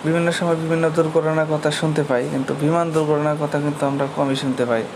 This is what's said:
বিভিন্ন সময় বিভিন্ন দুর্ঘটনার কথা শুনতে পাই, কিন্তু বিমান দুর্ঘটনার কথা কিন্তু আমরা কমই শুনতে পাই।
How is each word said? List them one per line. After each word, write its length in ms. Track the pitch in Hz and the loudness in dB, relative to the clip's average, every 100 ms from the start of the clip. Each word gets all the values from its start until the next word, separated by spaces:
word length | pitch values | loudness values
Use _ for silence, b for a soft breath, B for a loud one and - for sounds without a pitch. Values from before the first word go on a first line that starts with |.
বিভিন্ন 280 | 151 165 170 | 0 2 2
সময় 240 | 165 175 165 | 0 0 0
বিভিন্ন 340 | 160 165 165 | 0 2 2
দুর্ঘটনার 560 | 160 156 160 156 156 156 | 2 2 2 2 0 0
কথা 220 | 151 151 | 0 0
শুনতে 320 | 143 160 151 | 0 0 0
পাই, 240 | 143 127 139 | 2 0 0
কিন্তু 220 | 147 131 - | -4 -4 -2
বিমান 300 | 147 165 170 | 0 2 2
দুর্ঘটনার 440 | 160 151 151 151 151 | 0 2 2 0 0
কথা 180 | 147 151 | -2 -2
কিন্তু 260 | 147 147 143 | -2 -2 -2
আমরা 220 | 139 139 139 | 0 -2 -2
কমই 200 | 143 135 | -2 0
শুনতে 300 | 139 127 123 | -2 -2 0
পাই। 180 | 113 107 | 0 -2